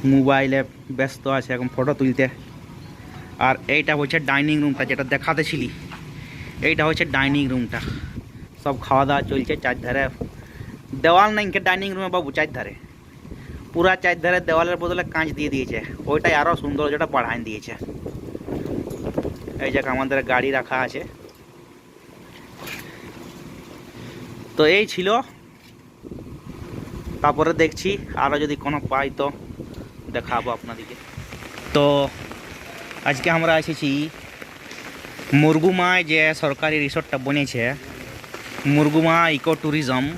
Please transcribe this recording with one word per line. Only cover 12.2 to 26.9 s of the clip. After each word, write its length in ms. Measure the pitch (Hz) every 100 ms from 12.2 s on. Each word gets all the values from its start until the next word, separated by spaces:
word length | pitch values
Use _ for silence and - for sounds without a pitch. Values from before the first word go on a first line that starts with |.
| 143 139
চারধারে 360 | 156 127 101 - - - - - - - - - -
পুরা 200 | 165 185 185
চারধারে 360 | 180 170 165 180 170
দেওয়ালের 280 | 160 170 170
বদলে 200 | 175 180 175
কাঁচ 140 | 165 160 143
দিয়ে 120 | 147
দিয়েছে, 240 | 139 120 113 113 - -
ওইটাই 240 | 151 170 151
আরও 140 | 156 170
সৌন্দর্যটা 440 | 147 143 151 147 160
বাড়ায় 260 | 135 117 120 113
দিয়েছে। 260 | 107 117 113 - - - - - - - - - - - - - - - - - -
এই 60 | 135
যে 60 | 135 131
আমাদের 240 | 131 135 135 120
গাড়ি 180 | 123 135 135
রাখা 180 | 123 131 123
আছে। 140 | 131 170 - - - - - - - - - - - - - - - - - - - - - - - - - - - - - - - - - - -
তো 60 | 156 190
এই 80 | 214
ছিল, 160 | - 185 233 - - - - - - - - - - - - - - - - -